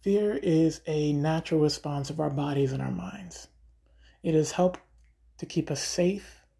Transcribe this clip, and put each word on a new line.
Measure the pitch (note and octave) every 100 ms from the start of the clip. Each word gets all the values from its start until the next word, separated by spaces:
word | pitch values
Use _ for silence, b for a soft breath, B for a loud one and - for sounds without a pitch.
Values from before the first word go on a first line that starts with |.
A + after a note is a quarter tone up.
Fear | - G3+ G#3 G#3
is | - D#3+ D#3+ D#3+ -
a | D#3 D3+
natural | D3 D3+ D#3+ E3 D#3+
response | D3+ D3 D3 C#3+ C#3
of | D3+
our | D3+
bodies | C#3 C#3+ C#3+ C3+
and | C3+
our | C3
minds. | B2+ F#3 G3+ F3+ - - _ _ _ _ b b b
It | E3
is | D#3 D3+
help | - F3+ F3+ _ _ _ _ _ _
to |
keep | - - D#3+
us | C#3+
safe | - - F3 G3+ - - _